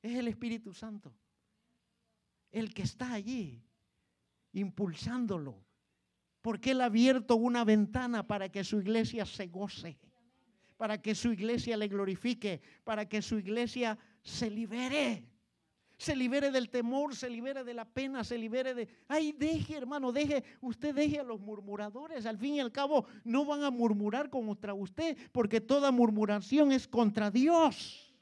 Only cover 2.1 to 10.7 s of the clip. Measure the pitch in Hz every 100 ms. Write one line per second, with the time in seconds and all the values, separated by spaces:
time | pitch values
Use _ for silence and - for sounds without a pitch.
2.1 | _ _ _ _ 214 220 - 170 - 254
3.1 | 233 202 254 170 120 _ _ _ _ _
4.1 | _ _ _ _ 185 202 - 202 160 -
5.1 | 247 240 185 139 101 _ _ _ _ _
6.1 | _ _ _ 226 208 226 262 247 220 254
7.1 | 262 - 233 240 240 226 214 208 247 247
8.1 | 233 196 208 190 202 190 208 190 226 220
9.1 | 233 196 - 185 175 202 - 170 143 _
10.1 | _ _ _ _ _ _